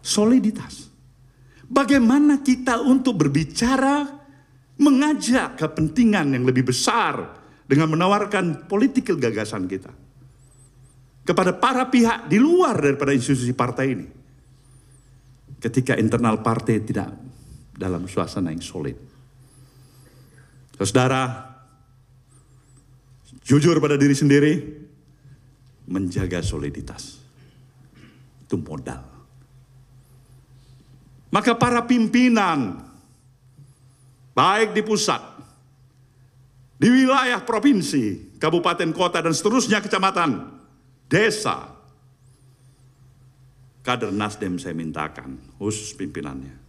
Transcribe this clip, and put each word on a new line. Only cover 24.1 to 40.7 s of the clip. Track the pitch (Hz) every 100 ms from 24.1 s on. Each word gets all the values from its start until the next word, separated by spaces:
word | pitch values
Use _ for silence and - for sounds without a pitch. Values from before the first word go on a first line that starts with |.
sendiri, | 139 147 143 151 - - - - _ _ _ - - _ _ _ _ -
menjaga | 90 92 98 90 90 80
soliditas. | 78 71 73 - - - - - _ - _ _ _ - - - _ - _ -
Itu | 92
modal. | 76 78 - 65 - - _ _ _ - _ - _ - _ _ _ - _ - _ - _ - _ - _
Maka | 196 214 233
para | 247 240
pimpinan, | 233 247 214 247 247 226 190 151 107 - - - _ _ _ _ _ _ - _ _ _ _ _ _
baik | - 160 208 220
di | 214 214
pusat, | 214 - 123 - - - _ _ _ _ _ _ _ _ _ _ _ _ _
di | 202
wilayah | 254 262 269 254 220
provinsi, | - 220 277 214 160 143 107 85 - -
kabupaten, | 156 170 175 170 170
kota, | 160 180 175
dan | 165
seterusnya, | 156 208 254 220 208
kecamatan, | 202 202 190 185 160 101 - - _